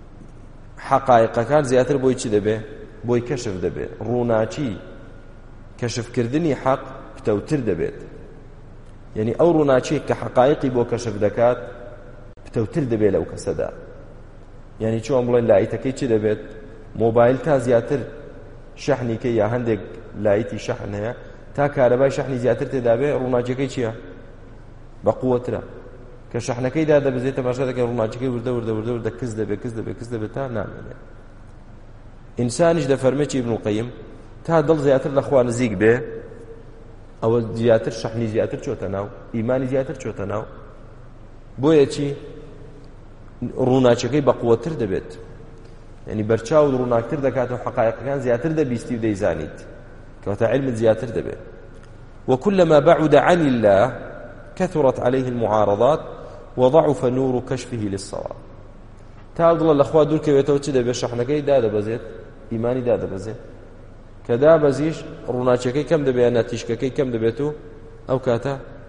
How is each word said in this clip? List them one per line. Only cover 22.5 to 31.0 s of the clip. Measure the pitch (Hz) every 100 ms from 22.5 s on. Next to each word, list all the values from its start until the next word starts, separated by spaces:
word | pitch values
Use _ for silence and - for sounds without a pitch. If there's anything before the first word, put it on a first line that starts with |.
| 117 139
تێدا | 135 120 117
بێ، | 147 127
ڕووناچیەکەی | 127 123 123 127 135
چییە؟ | 135 113 117 - - - - - - - - - -
بە | - -
قووەترە. | 127 123 120 104 - - - - - - -
کە | 120 113
شەحنەکەی | 120 127 135 156
دا | 147 135
دەبزێت، | 127 127 135
تەماشا | 127 123 131
دەکەی، | 123 120
ڕووناچیەکەی | 120 113 117 131
وردە، | 120 117 120
وردە، | 110 110
وردە، | 110
وردە، | 120 110 -
کز | 127 107
دەبێ، | 101 101
کز | 123 113
دەبێ، | 110 101
کز | 117
دەبێ، | 120 107
تا | - 135
نامێنێ. | 110 - - 117 123